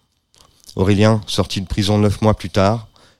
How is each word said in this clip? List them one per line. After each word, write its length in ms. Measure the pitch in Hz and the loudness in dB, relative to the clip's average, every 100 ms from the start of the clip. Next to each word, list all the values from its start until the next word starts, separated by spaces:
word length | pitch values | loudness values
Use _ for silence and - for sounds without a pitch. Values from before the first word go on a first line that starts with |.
| _ _ _ _ _ _ - - | _ _ _ _ _ _ -10 -2
Aurélien, 460 | 98 101 107 110 - | 2 4 4 2 -2
sorti 340 | - 90 104 | -4 -4 -6
de 40 | 90 | -6
prison 320 | - 101 104 | -4 0 2
neuf 240 | 104 - | 0 0
mois 120 | 107 | 0
plus 160 | 107 92 | 0 -4
tard, 380 | 101 95 113 107 _ _ | 0 0 -2 -8 _ _